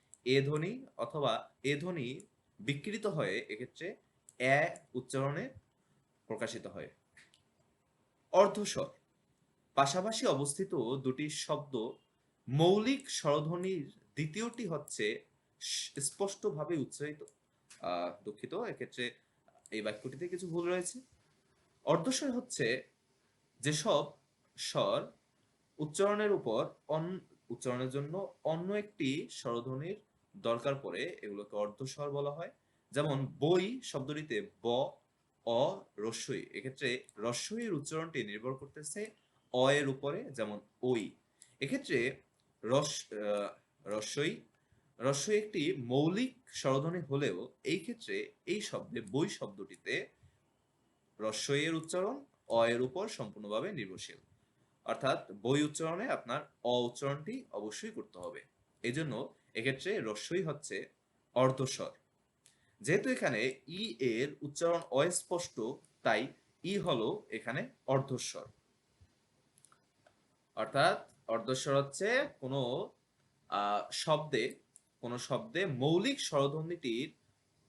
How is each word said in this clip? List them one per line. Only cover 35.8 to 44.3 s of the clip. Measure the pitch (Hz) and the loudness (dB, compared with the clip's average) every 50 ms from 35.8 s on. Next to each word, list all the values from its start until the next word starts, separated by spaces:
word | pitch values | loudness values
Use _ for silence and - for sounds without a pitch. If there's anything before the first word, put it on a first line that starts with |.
| - - _ - | -8 -14 _ -4
রস্বই। | 104 113 113 - - - 123 98 - - | -4 -2 -2 -4 -4 -4 -4 -4 -6 -6
এক্ষেত্রে | - 101 110 131 131 - 147 123 123 131 - - - - | -10 -10 -8 -8 -6 -4 -2 -2 -2 -2 -6 -10 -10 -4
রস্বইয়ের | 104 120 127 - - - 208 233 240 226 185 | -2 -2 -2 -2 -4 -4 -4 -4 -2 -2 -2
উচ্চারণটি | 143 135 - 156 160 160 165 156 143 110 | -2 -2 -4 -4 -4 -4 -2 -2 -4 -4
নির্ভর | 101 101 107 120 127 135 | -4 -4 -6 -4 -6 -6
করতেছে | 135 143 139 - 156 151 - - 208 214 214 - _ _ _ _ _ _ _ - | -6 -8 -14 -14 -12 -10 -10 -8 -8 -8 -8 -10 _ _ _ _ _ _ _ 4
অ | 127 127 135 | 6 8 8
এর | 143 147 147 139 | 8 6 6 2
উপরে, | 131 135 - 139 147 202 254 160 | 0 0 -2 -4 -4 -4 -6 -6
যেমন | 139 120 110 107 104 104 - _ _ _ | -6 -4 -4 -4 -4 -6 -10 _ _ _
ওই। | - 127 127 113 98 - - - _ _ _ _ - - _ - | 0 2 2 2 0 -2 -8 -14 _ _ _ _ -20 -20 _ -6
এক্ষেত্রে | - - 254 277 269 - 170 123 117 131 135 - - _ _ _ _ _ _ _ - | -4 -2 -2 -2 -2 0 2 2 2 2 0 -4 -10 _ _ _ _ _ _ _ -2
রস-, | 107 127 143 151 151 - - - - 107 | 2 4 4 4 2 0 -6 -8 -8 -6
আহ, | 104 107 104 104 101 104 - - - _ _ _ _ - | -4 0 0 2 0 0 -2 -6 -10 _ _ _ _ -8
রস্বই, | 98 104 107 107 - - 143 147 165 | -4 -4 -4 -4 -2 -2 0 0 0